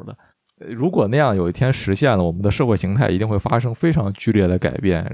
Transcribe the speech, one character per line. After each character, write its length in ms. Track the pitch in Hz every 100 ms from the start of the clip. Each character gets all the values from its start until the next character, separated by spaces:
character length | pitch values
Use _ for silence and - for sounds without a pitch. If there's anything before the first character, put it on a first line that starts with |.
| -
的。 80 | - _ _ _ - -
如 200 | 113 160
果 200 | 175 104
那 80 | 135
样 180 | 143
有 140 | 101 87
一 40 |
天 200 | 90 131
实 200 | 131 -
现 240 | 98 143 101
了， 60 |
我 80 | 85
们 100 | 87
的 80 | 101
社 160 | -
会 120 | 131 104
形 180 | 92
态 140 | 104 104
一 100 | 92
定 100 | 110
会 80 | 101
发 220 | - 117
生 160 | 120
非 180 | 113 170
常 200 | 156 98
剧 180 | 98 -
烈 160 | 104 90
的 100 | 90
改 220 | 82 -
变， 260 | 95 82 -